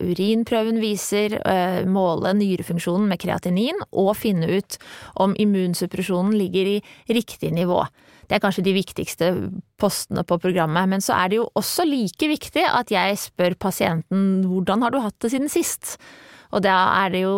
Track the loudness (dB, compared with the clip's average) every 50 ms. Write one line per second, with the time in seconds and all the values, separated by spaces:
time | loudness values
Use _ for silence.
0 | 0 -2 0 0 2 2 2 2 0 0 0 0 0 0 0 0 0 0 -2 -2
1 | -2 -2 0 0 0 0 -2 -2 0 0 2 2 2 0 0 0 0 2 2 2
2 | 2 2 2 0 0 2 2 2 2 2 0 -2 -2 -4 -4 -2 -2 0 0 2
3 | 2 0 0 -2 -2 -4 -4 -2 -2 -2 0 0 0 0 -2 -4 -8 -4 0 2
4 | 2 2 2 0 0 0 0 0 0 0 0 -2 -2 -4 -10 -16 -16 -18 -20 -20
5 | -18 -8 -2 0 2 2 2 2 2 2 2 2 2 0 0 -2 -4 -4 -4 -4
6 | -4 -2 0 0 2 2 2 0 0 0 0 0 0 0 0 -2 -4 -8 -16 -8
7 | _ -2 0 0 -2 -2 -6 -8 -4 -2 0 0 0 2 2 0 0 -2 -6 _
8 | _ -20 -20 -18 -4 -2 0 0 0 0 0 0 0 2 2 0 -2 -4 -6 -8
9 | -8 -6 -4 -2 0 0 0 -2 -4 -6 -8 -10 -14 _ _ -2 0 0 0 -2
10 | -6 -4 -4 -4 -2 0 -2 0 0 0 0 0 0 0 0 0 2 2 0 0
11 | 0 0 0 0 2 2 0 0 -2 -2 -2 -4 -4 -2 0 0 0 2 2 0
12 | 0 -2 -2 -2 -2 0 0 -2 -4 -4 0 0 2 2 2 0 0 0 0 0
13 | 2 0 0 -4 -6 -6 -2 0 0 0 0 -2 -4 -4 -2 0 0 0 0 -2
14 | -2 -2 0 0 2 2 2 2 0 0 0 0 0 0 0 0 0 0 0 -2
15 | -2 -4 -4 -4 -4 -2 -2 -2 -2 0 0 -2 -2 -2 -4 -8 -10 -12 -14 -14
16 | -18 -20 -20 -20 -20 -20 -20 -20 -10 -4 -2 0 2 4 4 4 4 4 4 2
17 | 2 2 0 0 0 0 2